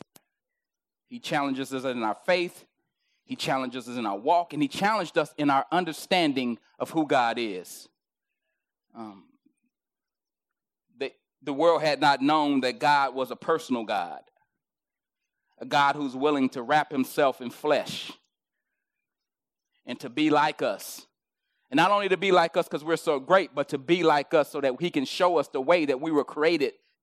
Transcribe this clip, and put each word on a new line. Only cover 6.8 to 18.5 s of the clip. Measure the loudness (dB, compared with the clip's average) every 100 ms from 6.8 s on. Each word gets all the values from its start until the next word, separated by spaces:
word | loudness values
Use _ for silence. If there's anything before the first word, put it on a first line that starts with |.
| -4
who | -2 2
God | 2 2 0
is. | -4 -6 -12 -18 -20 _ _ _ _ _ _ _ _ _ _
Um, | -18 -18 -18 _ _ _ _ _ _ _ _ _ _ _ _ _ _ _ _ _ _
the, | -10 -10 _ _
the | -8
world | 0 2 4
had | 0 2
not | 2 2
known | 2 2 2 0
that | 0 0
God | 2 2 0
was | -2 -6
a | -6
personal | -2 -2 -2 -6
God, | -2 -4 -4 -10 -18 _ _ _ _ _ _ _ _ _ _ _ _ _
a |
God | -2 2 2 2
who's | -4
willing | 0 0 2 0
to | -2
wrap | 0 0 2
himself | -2 -2 0 0 0
in | -10
flesh | -6 0 0 0 -10 -12 -18 _ _ _